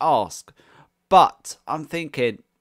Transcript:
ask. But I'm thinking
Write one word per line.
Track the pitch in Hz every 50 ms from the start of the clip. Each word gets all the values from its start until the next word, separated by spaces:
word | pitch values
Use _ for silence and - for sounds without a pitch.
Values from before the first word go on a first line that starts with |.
ask. | 139 160 147 117 101 85 - - - - _ _ _ _ _ _ _ _ _ _ _ _
But | 190 185 156 101 - _ _ - - - _ -
I'm | 139 156 156
thinking | 139 165 170 165 151 - - 123 120 107 98 _ _ _ _